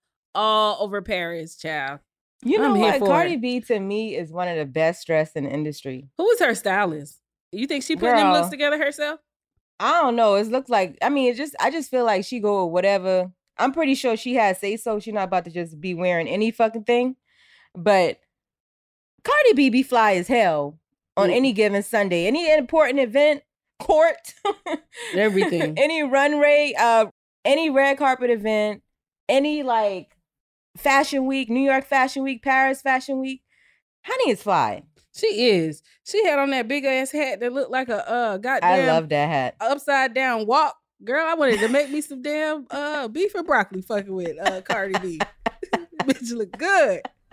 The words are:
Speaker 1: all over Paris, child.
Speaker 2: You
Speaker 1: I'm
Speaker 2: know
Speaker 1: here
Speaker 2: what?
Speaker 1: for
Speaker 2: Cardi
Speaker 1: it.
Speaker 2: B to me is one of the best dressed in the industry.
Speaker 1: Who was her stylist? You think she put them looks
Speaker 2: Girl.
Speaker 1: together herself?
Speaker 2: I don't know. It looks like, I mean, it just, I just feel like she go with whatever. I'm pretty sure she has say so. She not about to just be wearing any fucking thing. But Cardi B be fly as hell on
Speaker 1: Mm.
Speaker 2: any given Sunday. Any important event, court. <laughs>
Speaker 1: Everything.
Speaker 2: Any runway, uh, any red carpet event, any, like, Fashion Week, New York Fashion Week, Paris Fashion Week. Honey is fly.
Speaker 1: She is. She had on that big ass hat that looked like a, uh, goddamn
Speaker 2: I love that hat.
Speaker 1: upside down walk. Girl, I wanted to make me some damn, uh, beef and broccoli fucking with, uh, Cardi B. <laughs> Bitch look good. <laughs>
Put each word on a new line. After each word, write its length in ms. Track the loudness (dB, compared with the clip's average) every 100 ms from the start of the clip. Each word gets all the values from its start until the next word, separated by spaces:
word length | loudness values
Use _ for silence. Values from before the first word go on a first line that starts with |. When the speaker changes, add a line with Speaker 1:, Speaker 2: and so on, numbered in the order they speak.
| _ _ _
Speaker 1:
all 480 | -2 0 2 2 0
over 200 | -4 -6
Paris, 540 | -4 -4 -4 -8 -12 -12
child. 440 | -8 -6 -6 -10 _ _ _ _ 0
Speaker 2:
You 160 | 2
Speaker 1:
I'm 120 | 2
Speaker 2:
know 0 |
Speaker 1:
here 160 | 4 2
Speaker 2:
what? 60 | 2
Speaker 1:
for 80 | 2
Speaker 2:
Cardi 280 | 2 2
Speaker 1:
it. 60 | -2
Speaker 2:
B 200 | -2 -4
to 200 | -2 -2
me 360 | -2 -4 -6 -6
is 140 | -8
one 180 | -6 -4
of 100 | -4
the 80 | -4
best 400 | 0 0 -2 -2
dressed 280 | 0 0
in 100 | -4
the 60 | -6
industry. 580 | -6 -6 -8 -12 -12 -12 -2
Speaker 1:
Who 60 |
was 160 | 2 2
her 140 | 2
stylist? 640 | 0 -2 0 -2 -4 -12 -20 _ _ _
You 140 | -8 -4
think 180 | -4
she 120 | -4 -2
put 180 | 2
them 180 | 4 4
looks 140 | 4 0
Speaker 2:
Girl. 40 |
Speaker 1:
together 260 | -2 -2 0
herself? 360 | -2 -4 -6 -8 _ _ _ _ _ -4
Speaker 2:
I 220 | 0 2
don't 120 | 2
know. 200 | 4 4
It 140 | 4 0
looks 200 | -4 0
like, 300 | 0 0 -2
I 80 | 0
mean, 220 | 2 0
it 40 | 0
just, 160 | -6 -2
I 120 | -2
just 200 | -2 -2
feel 140 | 0
like 200 | 2 0 -2
she 140 | -4
go 260 | 0 0 0
with 60 |
whatever. 600 | 0 2 2 0 0 -2 -8 _ -2
I'm 160 | -2
pretty 220 | 0 0
sure 200 | 0 -2 -2
she 180 | -2
has 240 | 0 2 0
say 180 | -4 -6
so. 220 | -4 -6
She 100 | -4
not 140 | -6
about 220 | -2 -4 -4
to 40 |
just 300 | -8 -10 -10
be 140 | -8
wearing 340 | -2 0 0 -2
any 220 | -2 -2
fucking 340 | 0 -2 -2
thing. 320 | 0 0 0 -6 _ _ _ _ _
But 440 | -4 2 4 2 -2 _ _ _ _ _ _ _ _ _ _
Cardi 300 | 0 4 6
B 160 | 6 4
be 120 | 2
fly 300 | 2 2 4
as 140 | 2 2
hell 500 | 2 4 2 -2 -8 _ _ _ 0
on 140 | 2
Speaker 1:
Mm. 60 | 2
Speaker 2:
any 160 | 2
given 300 | 2 2 0
Sunday. 440 | 0 0 0 0 0
Any 260 | 0 2
important 460 | 2 4 2 2 2
event, 420 | 0 4 4 2 -6 _ _ -6
court. 540 | 2 4 4 0 -10 -8
<laughs> 720 | -6 -6 -8 -10 _ -16 -6
Speaker 1:
Everything. 600 | 0 2 2 0 0 -2 0
Speaker 2:
Any 240 | 0 0
runway, 720 | 0 2 2 4 4 4 2 2
uh, 280 | 4 4 2 -4 _ _
any 260 | 0 2 2
red 260 | 2 2 2
carpet 320 | 0 0 0
event, 540 | 0 0 0 -2 -4 _ _ _ _ 0
any, 320 | 0 0 -2
like, 480 | -2 0 0 -4 -12 _ _ _ _ _ _ -4
Fashion 500 | 2 2 2 -2 -2
Week, 220 | -2 -2
New 120 | 0
York 260 | 2 0 0
Fashion 380 | 0 0 -2
Week, 180 | -6 -4
Paris 400 | 0 2 2 0
Fashion 380 | -2 -2 -2 -6
Week. 220 | -6 -10 _ _ _ _ _ _
Honey 280 | -6 -2 0
is 100 | 0
fly. 400 | 0 2 0 -4 -14 _ _
Speaker 1:
She 120 | -4 -2 2 2
is. 340 | 2 0 -6 _ _
She 200 | -4 0
had 160 | 2 2
on 100 | 0
that 160 | -2 -2
big 180 | -4
ass 280 | -2 -2 -2
hat 260 | -4 -4 -4
that 140 | -4
looked 180 | -4 -4
like 180 | -4 -4
a, 220 | -4 -4
uh, 260 | -2 -2 -4
goddamn 340 | -4 0 2
Speaker 2:
I 140 | 4 4
love 200 | 2 2
that 180 | 0 2
hat. 260 | 0 -2 -2
Speaker 1:
upside 540 | -2 -2 0 0 0
down 320 | 0 -2 -2 0
walk. 280 | 2 0 -4 _ _
Girl, 200 | -4 -2
I 100 | -2
wanted 260 | 0 2 2
to 80 | 2
make 220 | 0 0
me 100 | -4
some 220 | -8 -8
damn, 440 | -6 -4 -4 -6 -8
uh, 340 | -8 -6 -6 -6
beef 300 | -4 -4 -2
and 100 | 0
broccoli 360 | 0 0 -6
fucking 300 | -6 -6 -6
with, 240 | -8 -8 -4
uh, 220 | -4 -4
Cardi 360 | -4 -4 -2 -4
B. 220 | -4 -6 -8 -8 -10
<laughs> 300 | -10 -8 -8 -6 -6
Bitch 300 | -4 -4 -6
look 160 | -8 -8 -4
good. 440 | 2 4 4 0 -8
<laughs> 60 | _ _